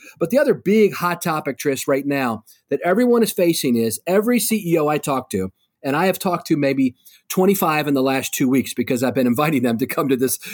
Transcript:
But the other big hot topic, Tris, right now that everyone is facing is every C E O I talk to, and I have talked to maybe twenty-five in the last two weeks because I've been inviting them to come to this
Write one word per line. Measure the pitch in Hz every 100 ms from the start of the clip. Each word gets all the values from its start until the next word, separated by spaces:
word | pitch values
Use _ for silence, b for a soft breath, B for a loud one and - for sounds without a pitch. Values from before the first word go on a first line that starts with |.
| B B
But | -
the | 247
other | 294
big | 160 170 220 202
hot | 143 175 175
topic, | 175 156 143 127
Tris, | 147 131 -
right | 139 143
now | 139 131 110 - b b
that | 139 170
everyone | 190 247 240
is | 214
facing | - 175 165 143 117
is | 113 107 -
every | 190 220 247
C | - 220 170
E | 165
O | 151
I | 151
talk | 151 135 123
to, | 98 95 - _ _
and | 139 143
I | 190
have | 180
talked | 196 170 -
to | 156
maybe | 139 139 131 - b b -
twenty-five | - 190 196 180 151 147
in | 139
the |
last | 131 135 120
two | - 135
weeks | 131 120
because | - 117 123
I've | 127 117
been | 123
inviting | 120 147 147
them | 120 117
to | 127
come | - 139
to | 131
this | 127 - B